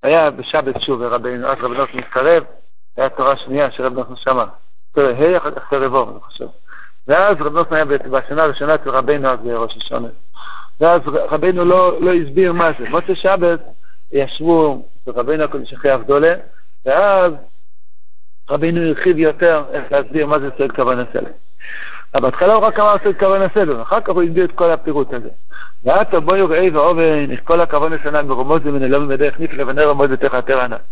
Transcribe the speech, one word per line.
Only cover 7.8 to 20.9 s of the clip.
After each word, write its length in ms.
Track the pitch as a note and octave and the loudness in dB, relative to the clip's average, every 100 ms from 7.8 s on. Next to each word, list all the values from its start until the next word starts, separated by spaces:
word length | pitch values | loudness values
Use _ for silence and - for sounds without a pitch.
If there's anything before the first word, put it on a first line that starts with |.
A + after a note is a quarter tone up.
| D3+ | 0
ב-, 220 | C#3 C3 | -2 0
בשנה 360 | C3 - D3 | -2 -2 0
הראשונה 320 | D#3 C3 C#3+ D#3 | 0 0 0 0
אצל 140 | - | 0
רבינו 400 | B2+ B2 D3 C3+ | -2 0 0 0
אז 100 | B2 | -2
בראש 380 | A#2 A#2 A2+ - | -2 -4 -4 -6
השנה. 300 | - B2 A#2+ - - - - - - - | -6 -6 -6 -6 -8 -8 -8 -8 -8 2
ואז 200 | D#3+ F3 C#3 | 4 4 2
ר-, 260 | C#3+ - | -2 -2
רבינו 320 | D#3 F3 F3+ F3 | 0 0 2 4
לא, 360 | F3+ F3+ - | 4 4 2
לא 120 | F3 | 2
הסביר 400 | F3+ D3 C#3 F#3 | 2 0 2 2
מה 180 | E3+ E3+ D3 | 4 2 0
זה. 100 | A#2 | -2
מוצאי 260 | D3+ F#3 F3+ | -2 -2 0
שבת 440 | F#3+ F#3+ F3 E3+ - - - - - | 2 4 2 0 -4 -6 -6 -6 -2
ישבו 760 | C#3 C3+ - D#3+ E3 D#3 C3 - - | -2 -2 -2 2 4 4 0 -6 -6
אצל 80 | - | -6
רבינו 320 | A#2+ A#2+ D#3 | -4 -2 0
הקדוש 300 | D3+ C#3+ A#2+ | 0 -2 -6
אחרי 180 | B2 C#3+ | -2 0
הבדלה, 420 | C3 A2 C#3+ D#3+ F3+ - - - - B2+ | 0 2 4 4 2 -4 -8 -8 -6 0
ואז 480 | D3 G3+ G3 F3+ D3 - - - - - - - - - - - | 2 4 4 4 0 -8 -8 -8 -8 -8 -8 -8 -10 -10 -10 -6
רבינו 320 | C#3+ D#3+ E3+ | -2 0 0
הרחיב 360 | E3 D3 F#3 D#3+ | 0 0 0 2
יותר 460 | D#3+ D3+ E3+ D#3 C#3+ | 2 4 2 2 -2
איך 200 | D3 C3 | -6 -2
להסביר 360 | C#3+ C3 D#3 D3 | -2 0 -2 0
מה 120 | D3+ | 0
זה 100 | C#3 - | -2 -2
סוד 140 | C3+ | -2
כוון 280 | - B2+ | 0 0